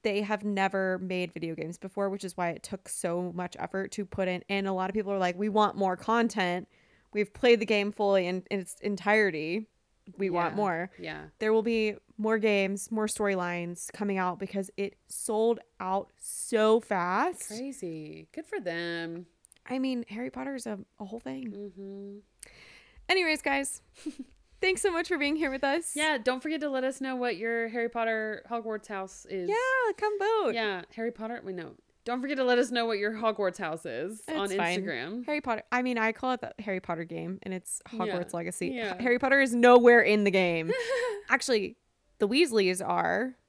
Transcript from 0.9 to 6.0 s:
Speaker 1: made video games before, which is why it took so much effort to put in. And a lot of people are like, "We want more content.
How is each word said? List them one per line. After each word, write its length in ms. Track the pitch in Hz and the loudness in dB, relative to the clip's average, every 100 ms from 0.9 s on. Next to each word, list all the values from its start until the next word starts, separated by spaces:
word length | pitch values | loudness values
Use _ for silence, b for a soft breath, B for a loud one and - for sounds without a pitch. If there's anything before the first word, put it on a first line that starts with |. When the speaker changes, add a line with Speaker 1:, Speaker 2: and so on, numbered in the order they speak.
| 185 | -2
Speaker 1:
made 320 | 185 180 180 | -2 -4 -4
video 240 | 165 165 | -4 -8
games 220 | 160 160 175 | -6 -8 -8
before, 320 | 190 - 196 | -10 -4 -2
which 160 | 196 | -2
is 100 | 185 | -8
why 140 | 175 175 | -4 -4
it 120 | 165 | -4
took 280 | - 190 - | -10 -12 -8
so 420 | - 180 175 180 | -4 -2 -2 -4
much 220 | 170 175 - | -6 -8 -8
effort 360 | 170 190 190 | -6 -6 -6
to 120 | - | -8
put 220 | 196 - 185 | -8 -2 -2
in. 160 | 180 - | -2 -4
And 180 | 196 196 | -2 0
a 60 | |
lot 160 | 185 185 | -2 -2
of 40 | |
people 200 | 202 196 | -2 -2
are 40 | 196 | 0
like, 200 | 180 180 | 0 0
"We 100 | 214 | 0
want 300 | 208 208 - | 4 2 2
more 180 | 190 | -2
content. 720 | 185 | 0